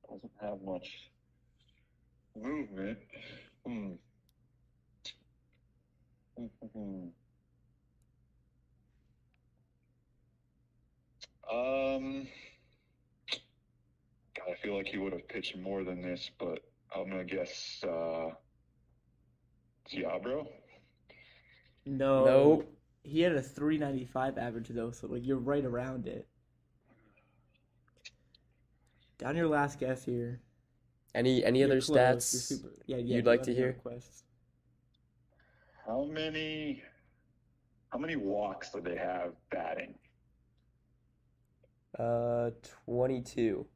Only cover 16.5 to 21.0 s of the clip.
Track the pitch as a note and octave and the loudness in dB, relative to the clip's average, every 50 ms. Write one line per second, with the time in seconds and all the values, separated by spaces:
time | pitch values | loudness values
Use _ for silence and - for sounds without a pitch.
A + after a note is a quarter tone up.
16.5 | D#2+ - - - _ _ _ _ - F#2+ F2+ F#2+ G2 F#2 F2+ F2+ F#2+ F#2 F2 - | -4 -6 -8 -16 _ _ _ _ -6 -6 -6 -4 -4 -6 -4 -4 -2 -2 -2 -4
17.5 | - - - - - - - F2 E2 E2 E2 E2 E2 E2 D#2+ D#2+ D#2+ - _ _ | -6 -10 -10 -12 -10 -6 -6 -4 -2 -2 -2 -2 -2 -2 -4 -6 -8 -10 _ _
18.5 | _ _ _ _ _ _ _ _ _ _ _ _ _ _ _ _ _ _ _ _ | _ _ _ _ _ _ _ _ _ _ _ _ _ _ _ _ _ _ _ _
19.5 | _ _ _ _ _ _ _ - - - - - - - F#2 A#2+ C3 - D3 - | _ _ _ _ _ _ _ -12 -8 -6 -4 -2 -2 -4 -2 -2 -4 -4 -4 -8
20.5 | - - - - - - _ _ _ _ | -14 -20 -20 -20 -20 -20 _ _ _ _